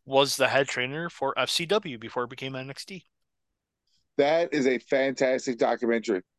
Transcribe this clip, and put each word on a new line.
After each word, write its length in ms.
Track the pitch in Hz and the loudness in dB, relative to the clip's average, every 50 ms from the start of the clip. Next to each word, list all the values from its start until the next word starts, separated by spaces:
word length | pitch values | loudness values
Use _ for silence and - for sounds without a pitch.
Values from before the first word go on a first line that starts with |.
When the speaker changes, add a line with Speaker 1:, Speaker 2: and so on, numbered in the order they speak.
| _ | _
Speaker 1:
was 300 | 135 135 135 139 135 - | 0 4 4 4 4 2
the 120 | - 131 117 | 2 2 4
head 200 | 120 135 139 - | 4 4 2 2
trainer 420 | - 127 123 131 143 156 170 170 | 0 -4 -4 -4 -4 -6 -8 -8
for 280 | - - 139 135 - - | -6 -4 -4 -2 0 0
F 100 | 127 - | -2 0
C 160 | - - 170 | -2 -2 -2
W 320 | 160 196 220 208 175 123 113 | 0 0 -2 -2 -4 -8 -10
before 260 | 113 110 - 127 123 | -10 -8 -6 -6 -6
it 60 | 117 | -6
became 260 | 131 - 135 135 135 | -6 -10 -10 -10 -8
N 140 | 131 131 135 | -8 -10 -10
X 140 | 135 - - | -12 -14 -14
T. 200 | - 196 175 - _ _ _ _ _ _ _ _ _ _ _ _ _ _ _ _ _ _ _ _ _ _ - | -14 -16 -16 -18 _ _ _ _ _ _ _ _ _ _ _ _ _ _ _ _ _ _ _ _ _ _ 2
Speaker 2:
That 360 | 139 143 160 170 175 - - | 2 4 4 2 2 0 0
is 140 | 151 127 131 | 2 2 2
a 100 | 127 117 | 2 0
fantastic 800 | - - 143 135 135 135 131 - 135 127 131 127 - 135 123 113 | 0 0 0 2 2 0 0 0 0 0 0 0 -2 -4 -2 0
documentary. 640 | 131 120 120 117 123 117 117 117 110 - 104 92 - _ _ | 0 0 0 2 0 0 0 0 0 0 -2 -2 -2 _ _